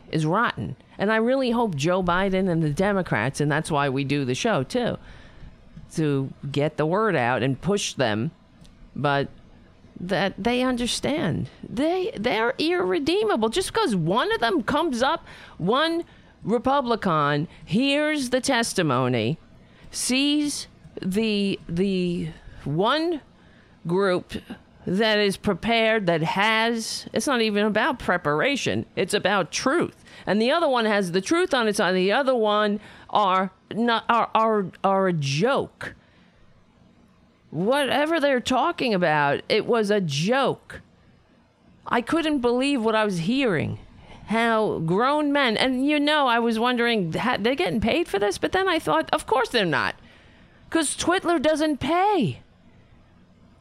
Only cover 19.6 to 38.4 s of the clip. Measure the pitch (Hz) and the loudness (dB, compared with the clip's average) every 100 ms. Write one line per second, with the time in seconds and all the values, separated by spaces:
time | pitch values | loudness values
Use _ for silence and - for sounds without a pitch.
19.6 | - - - - - 254 285 294 294 - | -20 -20 -14 -8 -2 0 2 0 -2 -6
20.6 | - - - - - 185 226 208 196 - | -12 -18 -18 -10 -4 0 0 0 -2 -4
21.6 | - 170 196 190 180 170 165 - - - | -6 -2 0 0 -2 -2 -6 -10 -18 -12
22.6 | - 151 208 294 330 320 - - - - | -6 0 2 2 0 -4 -8 -20 -20 -20
23.6 | - - 165 180 202 180 - 190 - - | -20 -14 -4 0 2 0 -2 -12 -12 -18
24.6 | - - - 185 226 208 208 190 - 180 | -20 -14 -4 0 2 2 2 0 -2 -2
25.6 | 208 233 226 220 185 170 160 - 214 220 | 0 2 2 0 2 0 0 0 0 2
26.6 | 226 233 220 - - - 262 247 220 208 | 0 -2 -4 -8 -6 -4 0 2 2 2
27.6 | 214 208 269 262 - 180 151 151 226 277 | 2 2 0 -2 -2 -2 0 0 0 0
28.6 | - 98 - - 185 208 180 202 165 - | -2 -2 -4 -4 -2 0 0 0 0 -2
29.6 | 262 330 - - - - - 196 233 330 | 0 0 0 -6 -20 -10 -2 2 2 2
30.6 | 320 247 220 208 190 170 190 330 359 262 | 2 2 2 0 0 -2 0 0 2 2
31.6 | 220 208 180 185 185 220 269 254 214 208 | 0 2 2 2 2 2 2 2 2 2
32.6 | 214 208 - - - - 202 185 190 - | 2 -2 -8 -20 -2 2 4 2 0 -6
33.6 | - 214 233 226 - 233 - 214 226 214 | -10 -2 0 0 0 0 2 0 2 0
34.6 | 185 - 190 190 190 170 139 139 226 262 | -2 -4 0 2 2 0 -2 0 0 0
35.6 | 95 - - - _ _ - _ - - | -4 -8 -14 -16 _ _ -20 _ -20 -20
36.6 | _ _ - _ _ _ _ _ - 147 | _ _ -20 _ _ _ _ _ -12 -4
37.6 | 190 277 269 262 294 330 285 254 | 0 0 2 0 2 2 2 2